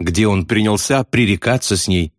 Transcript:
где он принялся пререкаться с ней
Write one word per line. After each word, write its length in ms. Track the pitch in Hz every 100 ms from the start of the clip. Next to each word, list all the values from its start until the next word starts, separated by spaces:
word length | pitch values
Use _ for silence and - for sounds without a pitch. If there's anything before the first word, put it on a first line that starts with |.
где 260 | - 87 107
он 200 | 98 87
принялся 580 | 107 107 104 - 135
пререкаться 720 | 127 123 110 98 - 123 - 95
с 100 | -
ней 280 | 90 80